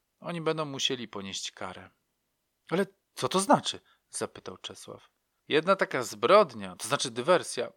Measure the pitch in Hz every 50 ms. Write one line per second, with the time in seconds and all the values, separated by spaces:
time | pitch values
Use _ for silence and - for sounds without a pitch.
0 | _ _ _ - - 156 175 170 156 160 160 160 156 147 135 131 - - 135 123
1 | 117 - - 104 98 95 95 - - - - - 104 95 92 92 92 92 _ _
2 | _ _ _ _ _ _ _ _ _ _ _ _ _ - 160 180 202 - _ _
3 | _ _ _ - 139 - - 185 196 214 294 135 - - - - _ _ _ _
4 | _ _ - - 110 101 - 101 - 98 95 - - - 98 - - - 107 104
5 | _ _ _ _ _ _ _ _ _ - 127 151 156 180 196 185 190 185 - 139
6 | 120 - - 104 107 120 185 214 208 143 120 110 98 92 90 - - 110 135 139
7 | - 135 113 123 120 156 180 156 113 - - 123 117 120 -